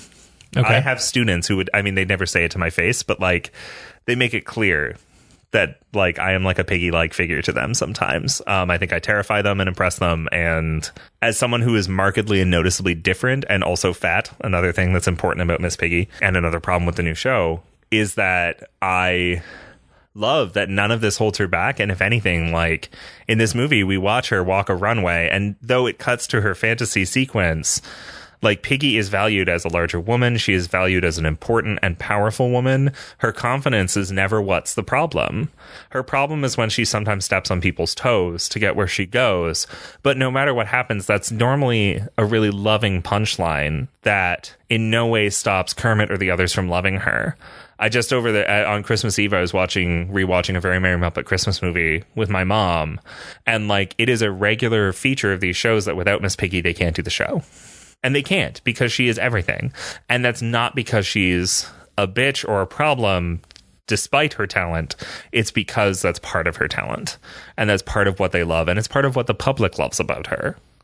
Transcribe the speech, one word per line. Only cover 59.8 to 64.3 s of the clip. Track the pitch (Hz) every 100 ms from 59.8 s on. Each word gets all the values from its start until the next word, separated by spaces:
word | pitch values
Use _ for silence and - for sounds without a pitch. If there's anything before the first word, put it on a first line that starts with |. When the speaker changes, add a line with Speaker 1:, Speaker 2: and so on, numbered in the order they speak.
| - - -
Speaker 2:
And | 123 123
that's | 117
not | 113 117 120 127
because | 113 110 95
she's | 107 92 87 92 - - - - -
a | 95
bitch | 98 135 135 -
or | 101
a | 92
problem | - 151 131 107 92 87 85 - - _ _ -
despite | - - 139 151